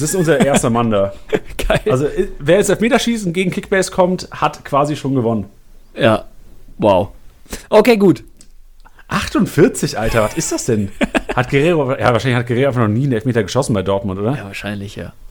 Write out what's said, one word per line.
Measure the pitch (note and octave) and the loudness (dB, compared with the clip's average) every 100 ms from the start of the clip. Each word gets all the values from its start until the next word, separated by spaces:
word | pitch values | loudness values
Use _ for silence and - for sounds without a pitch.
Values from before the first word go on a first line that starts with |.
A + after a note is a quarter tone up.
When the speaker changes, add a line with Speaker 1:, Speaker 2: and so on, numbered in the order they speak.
Speaker 1:
das | D3+ | -2
ist | F#3+ | 0
unser | D#3+ C#3 C#3 | 2 2 4
erster | F#3 B2+ | 2 2
Mann | A#2 A#2 | 2 2
da. | G2+ G2 - - - | 2 0 -4 -4 -4
Speaker 2:
<laughs> | - - - | -4 -6 0
Geil. | G#3 - | 0 0
Speaker 1:
Also, | C3 D3 | 0 0
äh, | - G3+ - | -2 -4 -4
wer | C#3+ G3 | 2 2
jetzt | G3+ | 4
Elfmeterschießen | F3 A3+ C4+ A#3 A3+ F#3 | 0 2 2 2 -2 -2
gegen | E3+ F#3 | -2 -2
Kickbase | G3 - F#3+ F3+ | -4 -2 -2 0
kommt, | - F3+ F3+ - | 0 0 0 -6
hat | - D3+ - | -4 -4 -4
quasi | - C#3 D3 D3 | -2 0 0 -2
schon | C3+ C3+ | -2 0
gewonnen. | A2+ A2 F#2+ - - - - - | 0 -2 -4 -14 -20 -20 -18 0
Speaker 2:
Ja. | A#2+ G#2+ - - - - - - | 2 2 -4 -20 -20 -20 -20 0
Wow. | G#2+ F#2 G2+ - - - - - - | 2 4 0 -8 -20 -20 -16 -16 2
Okay, | G#3+ B3 A3 | 4 6 6
gut. | G3 C#3+ - - - - - - - - - | 4 2 -4 -20 -20 -20 -20 -20 -20 -20 -8
Speaker 1:
Achtundvierzig, | G2+ - D4+ F#3+ - G3+ - E3 G2+ | -6 -2 -2 0 2 2 2 -6 -2
Alter, | A2+ A#2 | 0 2
was | G#2+ D#3+ | 0 -2
ist | - | -4
das | E4 - | -4 -2
denn? | G#2+ G2 - - | -2 -2 -4 -2
Speaker 2:
<laughs> | - - B2 | -2 -4 -4
Speaker 1:
Hat | B2 | 0
Guerrero, | C#3 D#3+ E3 B2+ | 2 2 2 0
ja, | C3+ A2 | 0 2
wahrscheinlich | A2+ C3 B2 | 2 0 -2
hat | A#2+ | 0
Guerrero | A#2+ C#3 | 0 0
einfach | B2 | 2
noch | A2 | 0
nie | A2 | 2
einen | C#3 | 0
Elfmeter | A2 C3 A2+ | 0 0 0
geschossen | F#2+ B2 C#3+ G2 | 0 -2 0 0
bei | |
Dortmund, | F#2 G2 G2+ F#2 | 0 -2 -2 -4
oder? | G#2+ C3+ | -4 -4
Speaker 2:
Ja, | G2 | -8
wahrscheinlich, | G2 G#2 G2+ G2 - | -10 -8 -8 -10 -12
ja. | F2 - - | -14 -16 -20